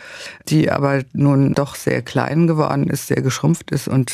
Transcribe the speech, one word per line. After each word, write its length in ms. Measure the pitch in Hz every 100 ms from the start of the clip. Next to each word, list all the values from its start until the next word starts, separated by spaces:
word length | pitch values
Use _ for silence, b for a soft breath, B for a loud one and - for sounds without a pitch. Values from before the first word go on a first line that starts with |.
| B B B B -
die 200 | 151 -
aber 360 | - 139 139 131
nun 420 | - 143 139 135
doch 220 | 127 143 -
sehr 260 | - 127
klein 460 | 123 - 123 147 170
geworden 420 | 156 147 143 143
ist, 160 | 143 -
sehr 160 | 131
geschrumpft 480 | 131 - 147 170 -
ist 160 | 143 -
und 260 | 135 123